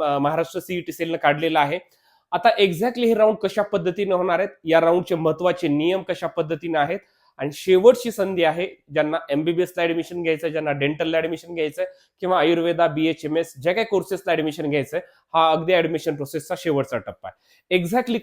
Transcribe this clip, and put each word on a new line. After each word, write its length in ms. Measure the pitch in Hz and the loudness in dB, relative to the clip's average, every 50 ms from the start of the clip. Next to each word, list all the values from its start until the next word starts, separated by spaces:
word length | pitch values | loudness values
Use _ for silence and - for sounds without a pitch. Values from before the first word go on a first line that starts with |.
| 156 | -2
अ, 140 | 147 143 | 0 0
महाराष्ट्र 420 | 139 139 143 156 160 165 160 - 180 | 0 0 0 0 -2 -2 -4 -6 -8
सीईटी 320 | - - 185 175 165 - | -8 -6 -6 -6 -6 -8
सेलनं 260 | 147 - 165 165 165 | -8 -6 -6 -4 -2
काढलेला 420 | 165 - 147 147 151 160 160 160 156 | 2 2 2 2 2 0 0 2 2
आहे. 200 | 143 143 156 180 - _ _ _ _ _ _ _ _ _ | 2 2 -2 -6 -8 _ _ _ _ _ _ _ _ _
आता 180 | - 180 - 233 - - | -2 2 4 4 4 4
exactly 460 | 202 190 175 156 214 247 240 240 240 | 4 2 2 0 -2 -2 -2 0 2
हे 80 | 226 226 | 2 4
राउंड 240 | 214 220 214 214 | 4 4 4 4
कशा 240 | - - 190 - 214 | 2 -2 -2 -2 -2
पद्धतीने 520 | 202 - - 196 165 185 175 208 202 196 185 | -2 0 -2 -2 0 -2 -2 -2 0 0 0
होणार 260 | 180 180 175 170 170 | 0 2 0 0 0
आहेत, 100 | 196 196 - _ - | -2 -4 -6 _ 0
या 180 | 160 160 165 | 2 4 4
राउंडचे 340 | 165 165 170 175 170 - 180 | 6 4 4 2 0 -2 -2
महत्त्वाचे 520 | 160 160 160 156 165 180 180 175 175 - | 0 0 0 0 2 0 0 0 0 0
नियम 340 | 156 143 147 156 170 185 190 | 0 0 2 2 0 0 0
कशा 260 | 185 - 180 - 180 | -2 -4 -6 -6 -6
पद्धतीने 500 | 165 - - 165 151 165 151 175 170 160 | -6 -4 -4 -4 -4 -6 -6 -4 -2 0
आहेत 220 | 156 147 156 175 202 - _ _ _ _ _ _ | 0 0 0 -2 -6 -8 _ _ _ _ _ _
आणि 120 | - 135 147 143 | -8 -8 -8 -8
शेवटची 580 | - - 185 185 185 190 240 254 - - 233 | -4 2 4 4 8 8 8 8 6 2 -6
संधी 320 | - - 196 190 190 175 165 | -4 -4 -4 -2 0 0 2
आहे 240 | 160 151 170 180 - - - _ - 143 | 2 0 0 -4 -6 -8 -14 _ -4 -2
ज्यांना 240 | 156 151 151 156 165 - - | 0 0 0 -2 -4 -4 -2
एमबीबीएस 440 | 139 143 156 170 170 165 180 170 - | -2 0 0 0 0 0 -2 -2 -2
ला 60 | 180 170 | -2 -2
ॲडमिशन 400 | 170 165 170 160 - 180 175 170 | 0 0 -2 -4 -6 -8 -4 -2
घ्यायचं 240 | 165 160 151 170 | -2 -2 -2 -2
आहे, 40 | 165 | -4
ज्यांना 200 | 151 160 156 151 | -4 -4 -2 -2
डेंटलला 460 | 139 139 139 143 151 156 170 160 165 | -2 0 0 -2 0 -2 -2 -2 0
ॲडमिशन 380 | 160 160 165 170 156 - 170 175 | 0 -2 -2 -4 -8 -10 -8 -6
घ्यायचं 260 | 165 156 151 147 - | -4 -4 -4 -4 -6
आहे 120 | 185 185 - _ _ _ _ _ | -6 -8 -8 _ _ _ _ _
किंवा 200 | - 180 180 175 | -2 0 2 2
आयुर्वेदा, 480 | 147 160 170 170 165 175 170 165 170 | 4 4 2 2 2 0 2 2 0
बीएचएमएस, 680 | 160 147 151 160 165 156 - - 147 151 165 165 - - 131 | 0 2 0 0 0 -2 -2 -4 -4 -2 -2 -2 -4 -8 -4
ज्या 120 | 127 165 185 | -2 -2 0
काही 120 | 220 226 | 0 -2
कोर्सेसला 460 | 214 208 185 175 - 196 175 - 185 | 0 -2 -2 -2 -2 -6 -6 -2 -2
ॲडमिशन 380 | 170 160 156 156 147 170 156 147 | -2 0 -2 -2 -4 -4 -4 -2
घ्यायचं 280 | 143 147 135 - - | -2 -2 -2 -4 -6
आहे, 140 | 175 - - _ _ _ _ - | -8 -8 -10 _ _ _ _ 0
हा 180 | 165 160 165 | 2 2 2
अगदी 220 | 160 170 160 170 185 | 2 2 2 2 2
ॲडमिशन 420 | 175 165 160 165 156 - 165 151 | 2 2 0 -2 -4 -4 -4 -4
प्रोसेसचा 400 | 143 143 135 - 156 143 - 180 | -4 -6 -8 -8 -8 -8 -8 -8
शेवटचा 400 | 170 - 170 147 139 135 - 131 | -6 -2 -2 0 0 -2 -2 -6
टप्पा 320 | 113 101 - 98 - - 95 | -8 -8 -10 -14 -14 -16 -18
आहे. 500 | - _ _ _ _ _ _ - 180 185 | -18 _ _ _ _ _ _ -2 0 0
Exactly 400 | 170 165 202 247 240 240 233 226 | 0 0 0 -2 0 0 -2 -2